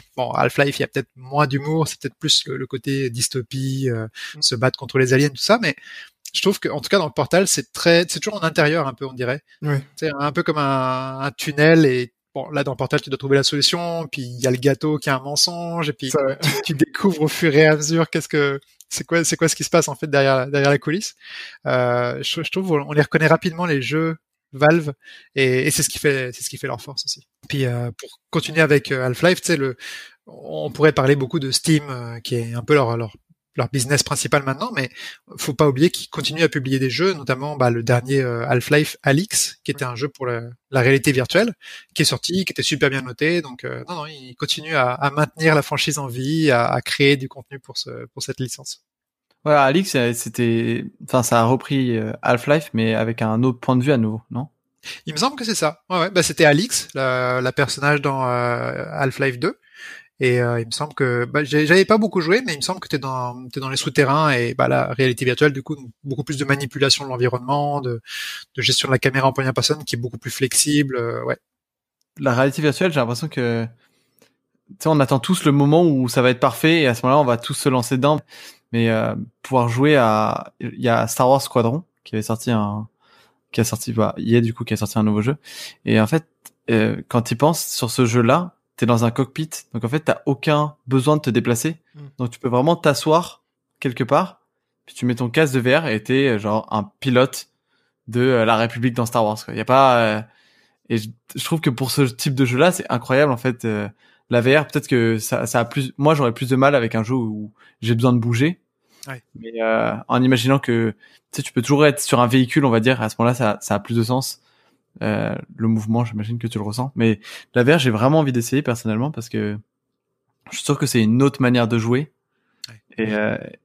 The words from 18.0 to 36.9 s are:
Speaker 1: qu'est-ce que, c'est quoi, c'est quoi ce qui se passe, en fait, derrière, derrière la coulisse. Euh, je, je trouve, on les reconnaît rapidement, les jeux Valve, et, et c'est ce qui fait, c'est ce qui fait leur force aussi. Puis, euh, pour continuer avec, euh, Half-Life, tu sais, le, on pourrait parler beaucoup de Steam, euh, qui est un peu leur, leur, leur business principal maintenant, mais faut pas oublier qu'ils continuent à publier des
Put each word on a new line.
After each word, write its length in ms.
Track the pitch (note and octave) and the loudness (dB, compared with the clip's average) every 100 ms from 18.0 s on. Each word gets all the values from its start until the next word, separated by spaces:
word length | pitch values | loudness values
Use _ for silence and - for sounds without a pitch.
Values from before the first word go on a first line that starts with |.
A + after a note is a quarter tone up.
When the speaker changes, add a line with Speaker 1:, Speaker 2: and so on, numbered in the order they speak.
| D#3 | 0
Speaker 1:
qu'est-ce 200 | E3 - | -2 -2
que, 320 | D#3 C#3+ C#3 - _ _ | -2 0 -2 -10 _ _
c'est 160 | - - | -12 -4
quoi, 180 | E3+ D#3+ | -2 0
c'est 100 | D#3+ | 0
quoi 140 | D#3 | 0
ce 60 | - | 0
qui 100 | D3 | 0
se 40 | |
passe, 200 | E3+ D3+ | 2 2
en 60 | - | -2
fait, 120 | D#3 | -2
derrière, 400 | C#3+ C#3 C3+ B2+ | 2 4 2 0
derrière 220 | C#3+ C#3 | 0 2
la 80 | C#3+ | 2
coulisse. 380 | - E3+ - - - - - - - | 0 -4 -6 -12 -18 -18 -18 -10 -2
Euh, 560 | B2+ B2 A#2+ A#2+ C3+ | 0 0 0 -2 -4
je, 200 | C#3 - | -6 -6
je 80 | D3+ | -6
trouve, 200 | F#3+ F#3+ | -4 -2
on 200 | D3+ C#3+ | -2 0
les 80 | D3+ | 0
reconnaît 260 | C#3+ D#3+ D#3 | 2 2 4
rapidement, 380 | D#3+ F#3 D#3+ F3 | 2 0 -4 -2
les 160 | C#3+ | -2
jeux 360 | A#2+ D3+ D#3+ D#3+ _ _ _ | -2 -2 -2 -4 _ _ _
Valve, 400 | C3+ D3+ E3+ D3 C#3 - - _ C3+ | 2 4 4 0 -8 -16 -20 _ 0
et, 320 | C3 B2+ C#3+ | 2 2 0
et 40 | |
c'est 120 | - | 0
ce 60 | - | -2
qui 100 | - | -2
fait, 320 | D3+ C3+ B2+ | 0 0 -4
c'est 100 | A#2+ | -8
ce 60 | - | -12
qui 80 | C3 | -10
fait 100 | C3+ | -8
leur 140 | B2 | -8
force 220 | - C3 - | -10 -10 -8
aussi. 220 | - _ _ - | -8 _ _ -8
Puis, 160 | C#3+ B2+ | -4 -2
euh, 260 | A#2+ A#2+ - | -2 -6 -8
pour 220 | - - _ | -16 -20 _
continuer 320 | E3 D#3 D#3 | -4 -2 2
avec, 300 | D#3 C#3+ - | 4 2 2
euh, 140 | C3 B2+ | -4 -4
Half-Life, 360 | B2 E3+ F3+ | 0 2 2
tu 60 | - | 0
sais, 100 | E3 | -2
le, 180 | C3+ B2 - - - _ _ | -2 -6 -14 -16 -18 _ _
on 460 | - C#3+ D#3 D3+ | -20 -10 -8 -6
pourrait 220 | A#2 D#3 | 2 2
parler 220 | C#3+ C3 C#3+ | 4 4 2
beaucoup 240 | C3 E3 | 0 -4
de 120 | C3+ | -4
Steam, 320 | B2+ - D#3 C#3+ | -2 2 2 0
euh, 300 | C3 A#2+ A#2 | -10 -10 -12
qui 160 | - B2 | -6 -6
est 180 | A#2 | -4
un 100 | A#2+ | -6
peu 120 | A2+ D3+ | 2 2
leur, 200 | A#2+ A#2 | 4 -2
leur, 180 | A2+ - _ _ _ - | -6 -12 _ _ _ -6
leur 120 | A#2+ | -4
business 340 | C#3 A#2+ C#3+ | -2 0 0
principal 400 | - C#3+ C3 D3 | 0 -4 0 0
maintenant, 280 | C3+ C3 A3+ G3 | 0 -4 -6 -6
mais 160 | B2+ - - - _ - | -8 -10 -18 -20 _ -10
faut 180 | - B2+ | -4 2
pas 120 | D3+ | 2
oublier 220 | C3 E3+ | 4 2
qu'ils 200 | - - | 2 -8
continuent 340 | - C#3 D#3 | -8 -6 0
à 40 | D#3+ | 0
publier 300 | D3+ C3 C3+ | 0 -2 -2
des 140 | C3 | 0